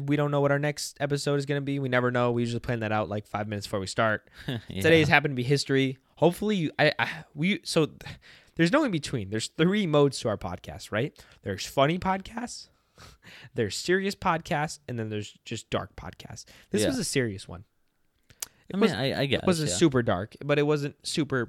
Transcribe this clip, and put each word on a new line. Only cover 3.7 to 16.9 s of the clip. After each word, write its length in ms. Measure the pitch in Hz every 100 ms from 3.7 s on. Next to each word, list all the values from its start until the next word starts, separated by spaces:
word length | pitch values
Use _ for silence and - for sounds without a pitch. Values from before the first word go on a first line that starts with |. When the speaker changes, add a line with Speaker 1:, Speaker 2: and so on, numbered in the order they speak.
| 104
Speaker 1:
we 60 | 92
start. 400 | - 113 104 _ -
Speaker 2:
<laughs> 320 | - 120 -
Yeah. 140 | 90
Speaker 1:
Today's 260 | 156 165 151
happened 240 | 147 147
to 40 | 127
be 60 |
history. 560 | 120 143 - 135 131 131 _ -
Hopefully, 380 | 165 175 208 196
you, 140 | 151 -
I, 140 | 151 -
I, 80 | - 160 -
we, 260 | 143 180 -
so 220 | - 170 147
th-, 120 | - - - - - _
there's 160 | - 170
no 120 | 285
in 60 | 269
between. 380 | 160 - 127 95
There's 180 | 110 -
three 380 | - 175 208 175
modes 320 | 147 143 -
to 80 | 117
our 80 | 101
podcast, 540 | 92 90 - 76 -
right? 260 | 104 139 - - -
There's 240 | 101 92 -
funny 320 | 139 143 175
podcasts, 720 | 190 190 - 233 240 - - _ _ -
<laughs> 560 | - - - - -
there's 220 | - 101 -
serious 380 | - 190 196
podcasts, 640 | - 185 165 - 151 156 - -
and 100 | 117
then 100 | 110
there's 280 | 107 101 -
just 240 | - 110 -
dark 260 | 104 92 -
podcasts. 480 | 85 - - 110 - - -
This 120 | 208
Speaker 2:
Yeah. 60 |
Speaker 1:
was 100 | 208